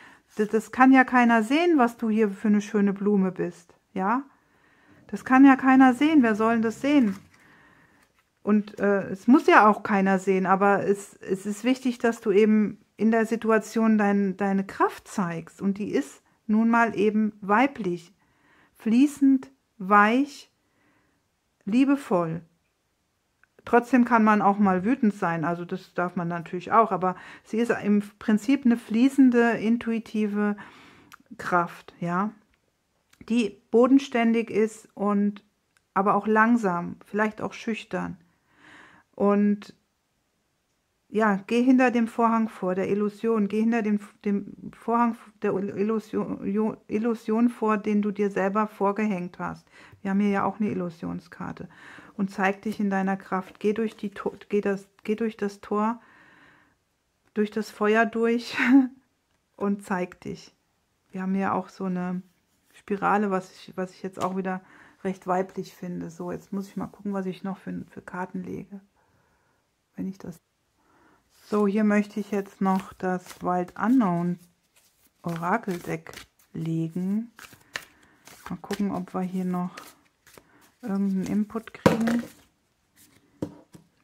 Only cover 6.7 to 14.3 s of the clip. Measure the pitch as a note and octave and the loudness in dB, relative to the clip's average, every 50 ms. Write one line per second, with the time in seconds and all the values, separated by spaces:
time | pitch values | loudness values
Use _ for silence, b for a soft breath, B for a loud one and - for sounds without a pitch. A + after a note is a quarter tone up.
6.7 | A3 - - C#4 D4 D4 B3 G3+ F#3+ - - b b b b b b b b b | -4 -2 -2 2 4 4 4 2 0 -4 -12 b b b b b b b b b
7.7 | b b b b b b b b b _ _ _ _ _ _ - G#3+ G#3+ G3+ G#3 | b b b b b b b b b _ _ _ _ _ _ 0 0 0 0 -2
8.7 | - - G3 G3+ G3+ G3 F#3 - F#3+ - - - B3 E4 E4+ - F4 C#4+ G#3 G#3+ | -6 -2 0 0 0 0 -2 -6 -10 -4 4 6 6 6 6 8 8 8 8 8
9.7 | G#3 G#3 - - G#3+ G3 F#3+ G3 G3 F#3 F#3 G3+ F#3+ F#3 F#3+ F3 F#3+ F#3 G3+ G3+ | 4 2 0 -2 0 2 2 2 2 0 2 0 0 0 2 2 2 4 4 4
10.7 | G3+ F#3+ - - G3+ G3+ - - - - - - - F#3+ - G#3 G3+ - - A#3+ | 4 2 2 0 -2 -2 -2 -16 -20 -18 -6 -6 -6 -6 -4 -10 -10 -4 -2 -2
11.7 | C4 B3+ - C4 A#3 - - A#3 A#3 A#3 - A3 F3+ G3 A3 G#3+ G#3+ G#3+ G#3 G3 | -2 0 -2 -6 -4 0 -2 -2 -2 0 -2 2 4 4 6 6 4 2 2 0
12.7 | - - _ _ _ - G#3 A3+ A3+ A3+ A3+ A3 A#3 A#3 - A3 A3 A3 G#3+ - | -4 -10 _ _ _ 0 0 2 2 2 0 0 -2 -4 0 2 2 2 0 -2
13.7 | - A#3 A3+ A3+ A3 G#3+ G#3 G3+ G3+ G3+ G3+ G3 | -2 0 2 2 4 4 2 2 2 2 0 -2